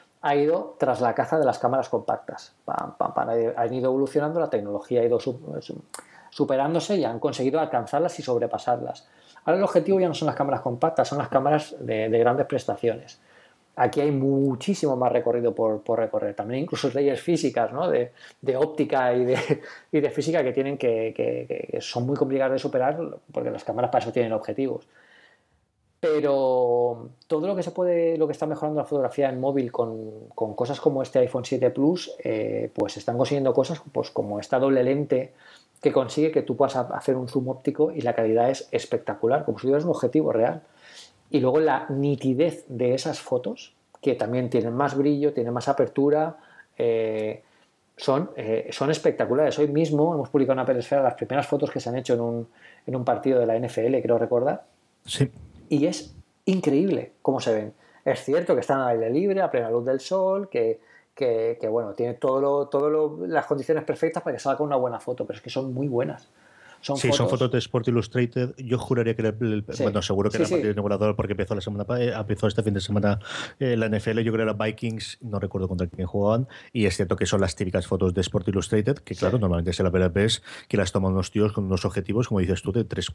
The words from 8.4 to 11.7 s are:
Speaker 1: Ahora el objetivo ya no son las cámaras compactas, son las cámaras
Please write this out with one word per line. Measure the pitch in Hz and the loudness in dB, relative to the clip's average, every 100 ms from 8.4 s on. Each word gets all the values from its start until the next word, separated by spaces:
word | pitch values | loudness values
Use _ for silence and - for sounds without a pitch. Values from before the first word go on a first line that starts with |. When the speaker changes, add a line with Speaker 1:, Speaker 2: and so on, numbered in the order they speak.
| 117 - - 120 123 - _ _ - - - | 0 -2 -2 -2 -2 -10 _ _ -20 -8 0
Speaker 1:
Ahora | 180 | 2
el | |
objetivo | 196 180 156 196 | 4 2 4 2
ya | 180 | 2
no | |
son | 151 156 | 0 -2
las | 127 | 0
cámaras | 139 131 | 0 0
compactas, | 131 120 160 165 123 | -2 0 0 2 0
son | 143 | 0
las | 123 | 0
cámaras | 135 135 151 - | 2 4 2 0